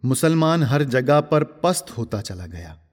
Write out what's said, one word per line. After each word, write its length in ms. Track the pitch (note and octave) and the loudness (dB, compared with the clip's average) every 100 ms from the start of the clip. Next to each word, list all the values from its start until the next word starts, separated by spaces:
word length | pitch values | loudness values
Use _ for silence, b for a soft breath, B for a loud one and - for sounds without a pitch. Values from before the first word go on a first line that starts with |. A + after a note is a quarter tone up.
مسلمان 600 | B2+ C3 E3 E3 D#3+ E3 | -2 0 2 2 2 2
ہر 200 | C#3 C#3 | 2 2
جگہ 380 | C#3+ B2+ B2+ D3 | 2 0 4 2
پر 240 | D3 D3+ | 4 0
پست 540 | D3+ - E3+ F3+ - - | 0 -2 -2 -2 -6 -10
ہوتا 240 | A2+ G#2 | -6 -6
چلا 240 | G2+ F#2 F2 | -8 -12 -14
گیا۔ 220 | F2 E2 D#2+ _ | -14 -16 -20 _